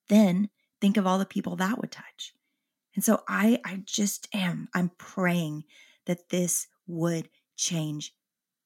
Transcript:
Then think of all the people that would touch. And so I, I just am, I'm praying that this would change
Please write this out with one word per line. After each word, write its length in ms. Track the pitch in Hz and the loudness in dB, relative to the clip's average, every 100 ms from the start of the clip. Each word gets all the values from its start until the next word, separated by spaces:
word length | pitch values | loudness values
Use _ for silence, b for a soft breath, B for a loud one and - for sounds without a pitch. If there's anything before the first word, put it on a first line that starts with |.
| - | 4
Then 420 | 208 202 180 208 _ _ _ | 6 6 4 -2 _ _ _
think 160 | 202 208 | 2 4
of 100 | 185 | 2
all 120 | 185 | 2
the 60 | |
people 320 | 190 202 180 175 | 0 -4 -4 -2
that 240 | 190 247 | -2 -2
would 100 | - | -6
touch. 440 | - - - - _ _ _ _ _ _ | -12 -20 -18 -18 _ _ _ _ _ _
And 80 | 202 | -2
so 200 | 226 - - | 2 2 0
I, 340 | 190 214 240 | 2 2 2
I 160 | 175 190 | -2 -10
just 440 | 196 - 202 - - | -6 -2 -2 -4 -6
am, 340 | 208 180 160 165 | -2 -2 -4 -4
I'm 160 | - 175 - | -2 -2 -4
praying 640 | - - 180 175 156 151 - b b b - | -10 -2 2 2 -2 -6 -12 b b b -6
that 220 | 180 _ | -6 _
this 380 | 180 175 - - _ - | -2 0 -2 -6 _ -10
would 420 | 170 170 165 147 _ _ - | -2 -2 -2 -6 _ _ -6
change 580 | - 170 156 151 - - _ _ _ _ | -4 -2 -2 -6 -8 -16 _ _ _ _